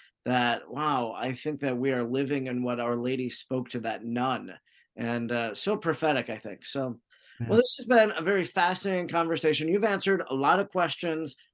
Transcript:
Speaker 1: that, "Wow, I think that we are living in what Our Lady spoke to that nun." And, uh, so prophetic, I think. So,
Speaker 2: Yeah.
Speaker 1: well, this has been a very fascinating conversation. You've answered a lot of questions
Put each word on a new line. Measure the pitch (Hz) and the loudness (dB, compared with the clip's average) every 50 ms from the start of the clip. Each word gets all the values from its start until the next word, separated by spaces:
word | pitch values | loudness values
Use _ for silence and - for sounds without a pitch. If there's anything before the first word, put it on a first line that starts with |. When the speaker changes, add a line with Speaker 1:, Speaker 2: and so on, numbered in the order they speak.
| - - _ _ - | -20 -20 _ _ -4
Speaker 1:
that, | 127 123 123 120 120 117 101 - 82 | 0 0 2 2 2 0 -2 -4 -8
"Wow, | 117 135 156 151 143 127 120 113 101 | -6 -2 0 0 2 0 0 -2 -4
I | 92 117 127 127 | -4 -4 -4 -4
think | 123 - 151 151 143 | -4 -6 -6 -6 -2
that | 147 139 127 120 | -2 -2 -2 0
we | 131 139 | 0 0
are | 131 123 120 | 0 0 0
living | 113 123 135 139 131 147 139 131 131 | 0 0 0 0 0 -2 -2 -2 -2
in | 123 123 123 | -4 -2 -2
what | 123 123 120 | -2 -2 -2
Our | 117 120 120 | 0 -2 0
Lady | 120 120 127 131 131 127 120 | 0 0 -2 -2 -2 -4 -4
spoke | - - - - 131 131 123 - | -4 -6 -6 -4 -4 -4 -4 -4
to | - 120 | -6 -6
that | 113 113 107 101 107 | -4 -4 -6 -6 -6
nun." | 117 117 123 123 131 127 107 - 95 87 - _ _ _ _ _ _ _ | -4 -2 0 0 0 0 -2 -4 -10 -14 -18 _ _ _ _ _ _ _
And, | - 117 117 117 117 117 117 | -6 -4 -2 -2 -2 -2 -2
uh, | 120 120 117 110 104 | -2 -2 -2 -2 -4
so | - - 196 214 - | -2 -2 -2 -2 0
prophetic, | - 165 151 - 165 156 147 127 110 - | 0 -2 0 2 2 2 2 2 0 -4
I | 113 104 | -6 -10
think. | - 107 95 - - | -10 -12 -12 -10 -10
So, | - - 143 135 127 113 - _ _ _ _ _ - - - | -8 -4 -4 -4 -4 -6 -8 _ _ _ _ _ -18 -12 -8
Speaker 2:
Yeah. | 117 117 | -2 2
Speaker 1:
well, | 208 226 | 4 4
this | 254 247 - - | 4 4 2 -4
has | 240 | 0
been | 214 247 226 220 208 - - | 4 6 6 6 6 4 -2
a | |
very | 160 175 202 190 170 | 0 0 2 2 0
fascinating | - - 190 175 180 185 - - 196 190 180 175 170 | 0 0 2 2 2 2 0 -2 0 0 0 -2 0
conversation. | 165 165 170 165 165 156 - 156 151 - 156 160 | 0 0 0 0 0 0 2 2 2 2 2 0
You've | 180 208 208 | 0 2 2
answered | 214 196 190 - 190 196 175 - - | 2 0 2 2 2 2 2 0 -2
a | 135 | -2
lot | 135 139 147 175 190 | 2 4 4 4 4
of | 202 196 | 4 0
questions | - 185 175 156 - - - 170 160 160 160 151 - - _ _ | 0 0 0 0 0 -2 -2 -2 -2 -2 -4 -6 -8 -12 _ _